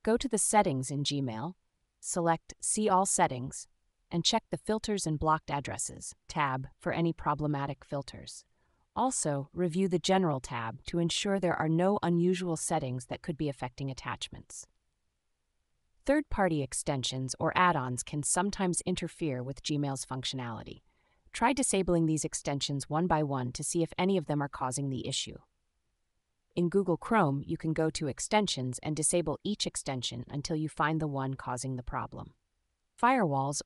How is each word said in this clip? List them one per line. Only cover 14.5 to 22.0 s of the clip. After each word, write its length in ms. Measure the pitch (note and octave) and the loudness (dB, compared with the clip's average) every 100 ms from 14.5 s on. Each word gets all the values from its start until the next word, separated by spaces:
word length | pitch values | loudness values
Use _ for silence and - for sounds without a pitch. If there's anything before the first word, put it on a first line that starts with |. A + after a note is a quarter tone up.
| - - _ _ _ _ _ _ _ _ _ _ _ _ _ - | -18 -18 _ _ _ _ _ _ _ _ _ _ _ _ _ 0
Third-party 560 | D4 - - F#3 D#3 | 2 2 2 2 2
extensions 720 | C3 - - C#3 A#2+ C3 C3 - | -2 -4 -2 -2 -2 -2 -4 -2
or 120 | D#3+ - | 0 4
add-ons 480 | F3+ D3+ B2+ B2 | 6 4 0 -4
can 180 | - D3 | -4 -4
sometimes 600 | C#3+ - G3+ - F#3 E3+ - | 0 0 0 0 0 0 -2
interfere 560 | F#3 - - D#3+ B2 | -4 -4 -4 -2 -2
with 220 | B2+ C#3 | -4 -6
Gmail's 420 | - D3 C#3+ C3+ - | -2 0 0 -2 -6
functionality. 760 | C3 - C3+ A#2+ A2 - - _ _ _ _ _ | -6 -6 -6 -6 -8 -12 -16 _ _ _ _ _
Try 200 | - A#3 | 2 2
disabling 540 | C#4 C4 G3 F3+ E3+ | 4 2 2 4 4